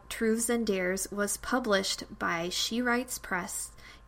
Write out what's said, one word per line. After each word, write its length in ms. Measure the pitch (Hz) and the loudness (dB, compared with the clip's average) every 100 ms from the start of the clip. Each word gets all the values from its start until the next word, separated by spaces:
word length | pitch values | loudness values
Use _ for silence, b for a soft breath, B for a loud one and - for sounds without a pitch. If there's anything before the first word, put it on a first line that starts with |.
| - | -10
Truths 420 | - 226 226 240 | 0 2 4 2
and 180 | 233 220 | 2 2
Dares, 440 | 190 180 190 - | 2 2 0 -2
was 260 | 202 202 - | -2 -2 -2
published 800 | - 240 233 196 185 - - - | 0 0 4 4 2 -2 -6 -4
by 300 | 190 170 175 | -2 0 -2
She 300 | - - 226 | -2 0 0
Writes 380 | 247 240 262 - | 2 2 0 -6
Press 540 | - 180 190 - - - B B | -4 -4 -2 -6 -8 -12 B B